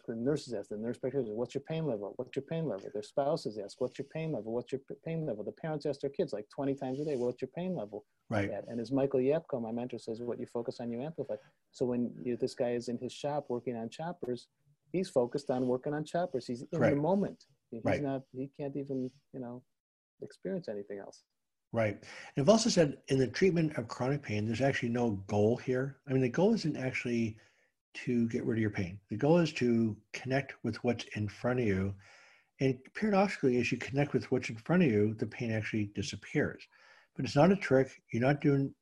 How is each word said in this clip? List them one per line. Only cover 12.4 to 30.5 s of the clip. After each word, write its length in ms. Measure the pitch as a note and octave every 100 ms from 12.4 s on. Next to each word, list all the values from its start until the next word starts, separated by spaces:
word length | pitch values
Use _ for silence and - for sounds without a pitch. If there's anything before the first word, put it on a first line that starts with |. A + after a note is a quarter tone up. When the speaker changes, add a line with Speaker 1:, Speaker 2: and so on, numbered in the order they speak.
| B2+ -
Speaker 1:
guy 160 | A#2+
is 180 | A#2+ A#2
in 80 | A#2+
his 160 | B2
shop 320 | - D3 D3 C#3+
working 280 | A#2+ B2+ A#2+
on 140 | A2+
choppers, 580 | - D#3+ F3+ A#2+ B2 - _ _ _ _
he's 160 | F3 F#3
focused 440 | - B2 C#3+ -
on 160 | B2+ B2+
working 260 | B2+ D3
on 100 | D3
choppers. 440 | D3+ E3+ F#3 B2+ -
He's 160 | B2
in 160 | D#3+ E3+
Speaker 2:
Correct. 160 | - C#3+
Speaker 1:
the 60 |
moment. 420 | D3+ G3 E3+ - - _ -
He's 160 | A#2 A2
Speaker 2:
Right. 160 | -
Speaker 1:
not, 220 | C#3+ C3+ C3+ B2+
he 140 | C#3 -
can't 160 | C#3+ C#3+
even, 360 | C#3 C3+ B2+ - _
you 60 | C#3
know, 220 | A#2+ B2 - _ _ _ _ -
experience 440 | - - F3+ F#3+ E3+
anything 300 | G#2 G2+ G2+
else. 240 | G2 - _ _ _ _ _
Speaker 2:
Right. 280 | A#2 A2 G2+ - - - -
And 80 |
I've 60 | C3+
also 220 | A3 A3+
said 260 | F#3 D#3 - -
in 100 | C3+
the 80 | B2+
treatment 500 | - F#3+ E3+ D#3 D3+
of 100 | A#2+
chronic 360 | - B2+ C#3+
pain, 240 | - G#2 G#2+
there's 140 | A2+
actually 280 | C3+ C3+ A#2+
no 220 | A#2+ A#2+ G2 F#2+
goal 300 | G#2 G#2+ A#2+
here. 420 | - B2+ C#3 C3+ -
I 60 |
mean, 100 | C3
the 60 | B2+
goal 260 | A#2+ F#3+ A3
isn't 200 | D#3+ C3
actually 600 | C3 - B2 A#2+ A2+ - _ _ _ _ _ -
to 320 | - A#2+ A#2
get 140 | B2
rid 140 | C3 A2+
of 40 |
your 100 | A2
pain. 280 | G#2+ F2+ G2+ -
The 40 | G#2
goal 220 | C#3+ F3
is 160 | D#3+
to 420 | - B2 A#2 A2+ G2+ _
connect 420 | - B2+ C3+ C#3